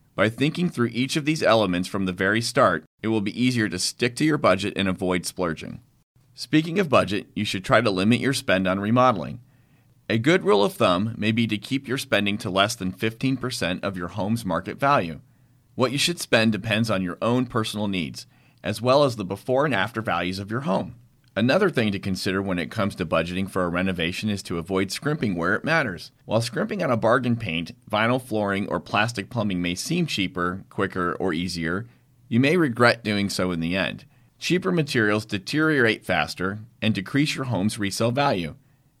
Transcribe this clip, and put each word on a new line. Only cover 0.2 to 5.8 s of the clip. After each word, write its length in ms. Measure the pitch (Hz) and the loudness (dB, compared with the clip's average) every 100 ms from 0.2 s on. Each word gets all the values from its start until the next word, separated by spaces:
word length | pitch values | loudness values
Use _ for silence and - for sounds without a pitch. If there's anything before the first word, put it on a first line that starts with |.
| 107 | 0
thinking 420 | 117 143 165 175 | 2 -2 0 -2
through 200 | 127 117 | 0 -2
each 240 | 110 131 160 | 0 -2 -2
of 80 | |
these 180 | 143 156 | 0 2
elements 460 | 87 113 101 87 90 | 4 4 4 2 -2
from 180 | 101 95 | -2 -2
the 60 | |
very 300 | 90 95 110 | 0 0 0
start, 420 | 120 - 113 82 - _ | 0 2 4 2 -4 _
it 60 | 107 | -2
will 140 | 110 | 0
be 200 | 101 101 | 0 0
easier 280 | 123 123 107 | 0 2 0
to 100 | 90 | -2
stick 380 | - - 120 120 | -4 -2 -2 0
to 80 | 156 | 0
your 120 | 147 | 2
budget 360 | 107 95 98 - | 4 4 0 -2
and 140 | 98 | -2
avoid 360 | 92 92 92 82 | 0 0 0 -2
splurging. 540 | - 87 78 - - | -4 -2 -4 -8 -14